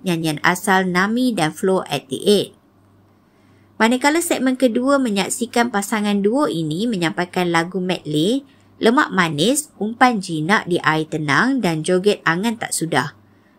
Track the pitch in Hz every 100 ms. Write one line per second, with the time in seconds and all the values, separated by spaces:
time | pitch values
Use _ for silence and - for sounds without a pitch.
0 | 190 165 165 151 - 185 - 190 185 180
1 | 202 240 254 202 156 160 190 185 - 147
2 | - 127 196 202 - - _ _ _ _
3 | _ _ _ _ _ _ _ - 226 247
4 | 285 330 339 - 262 254 254 233 262 277
5 | 247 196 185 - 233 240 240 202 196 220
6 | 208 202 196 262 269 170 156 160 240 196
7 | 165 - 175 180 175 170 170 185 185 -
8 | 147 151 180 269 - _ _ - 208 262
9 | 302 185 170 147 196 285 - - 208 233
10 | 254 220 185 160 156 214 - 175 151 156
11 | 160 156 151 139 233 269 185 160 160 180
12 | 202 - - 165 233 226 - - 165 147
13 | 151 - _ _ _